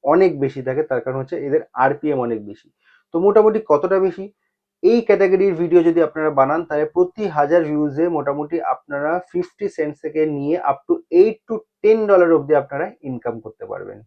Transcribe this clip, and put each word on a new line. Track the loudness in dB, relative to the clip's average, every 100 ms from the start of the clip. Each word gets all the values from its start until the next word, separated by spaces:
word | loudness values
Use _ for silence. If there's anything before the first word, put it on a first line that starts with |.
| 2
অনেক | 4 4 2
বেশি | -4 -4 -6
থাকে, | -4 -2
তার | -4
কারণ | -4 -8
হচ্ছে | -8 -8 -2
এদের | -2 -2 -2
আরপিএম | 0 0 -4 -2 -2
অনেক | -6 -8
বেশি। | -20 _ _ _ _ _
তো | 0
মোটামুটি | 2 4 4 0 0
কতটা | 0 2 0 0
বেশি? | -4 -14 _ _ _ _ _
এই | 2 2 2
ক্যাটাগরির | 2 4 2 2 0
ভিডিও | 2 4 4
যদি | 2 0
আপনারা | 0 -2 2
বানান | 2 0 -2
তাহলে | -4 -2
প্রতি | 0 -2 -2 -4 -2
হাজার | 2 2 0
ভিউজে | -2 -2 -2 -2 -2
মোটামুটি | -4 -6 -4 -6 -4
আপনারা | -6 _ -6 -4 -4 -4
ফিফটি | -6 -6 _ -8 -4
সেন্টস | -6 -6
থেকে | -8 -2 -2 -2
নিয়ে | -4 -2 -2
up | -4 -4
to | -4 _ 4
eight | 4 2 _
to | -12 _ _
ten | 0 2 4
ডলার | 4 4 2
অবধি | 2 0
আপনারা | 0 -8 -8 -10 -12
ইনকাম | -8 -8 -10
করতে | -14 -18 -14
পারবেন। | -12 -14 -18